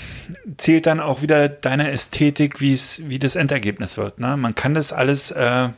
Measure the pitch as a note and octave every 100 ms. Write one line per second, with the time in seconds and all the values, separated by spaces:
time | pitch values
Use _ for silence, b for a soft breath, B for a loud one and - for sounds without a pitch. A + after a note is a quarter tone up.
0 | B B B E3+ - C#3+ - D#3+ E3 D#3
1 | D3+ C3+ D3 D3+ C#3+ C#3+ C3 C3+ D3 C#3
2 | - - D3 C#3+ D3 - C#3 C3 - -
3 | D#3 C3 C#3 F3 C#3 C#3+ G#2 G2+ G2+ -
4 | G#2 - B2 C#3+ A#2+ A2 C3+ D#3 D3 -
5 | C3 C#3 - - B2 B2 B2